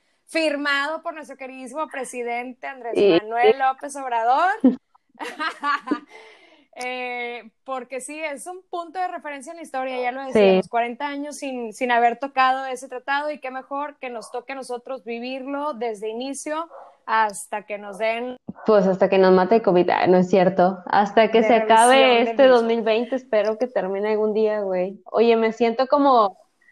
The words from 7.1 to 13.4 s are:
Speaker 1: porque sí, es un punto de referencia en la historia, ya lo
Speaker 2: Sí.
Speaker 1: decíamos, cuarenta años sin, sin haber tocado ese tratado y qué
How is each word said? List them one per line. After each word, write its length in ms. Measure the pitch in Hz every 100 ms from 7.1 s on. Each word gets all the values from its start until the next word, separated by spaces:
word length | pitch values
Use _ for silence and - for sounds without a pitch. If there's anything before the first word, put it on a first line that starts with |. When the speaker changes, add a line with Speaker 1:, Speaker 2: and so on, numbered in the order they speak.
| 247 240 240 214 _
Speaker 1:
porque 380 | - 262 240 262
sí, 180 | 254 302
es 280 | 311 277 339
un 140 | 370 _
punto 300 | 349 339 370
de 80 | 359
referencia 440 | 349 302 277 254
en 40 | 339
la 80 |
historia, 340 | 294 262 262 254
ya 140 | 247
lo 140 | 262 269
Speaker 2:
Sí. 80 |
Speaker 1:
decíamos, 340 | 226 196 185 -
cuarenta 400 | 233 240 233 285
años 300 | 285 294 262
sin, 340 | 277 254 226
sin 180 | - 247
haber 300 | 233 240 233
tocado 460 | 277 269 262 262 269
ese 240 | 254 269
tratado 420 | 247 277 277 302
y 80 |
qué 100 | 294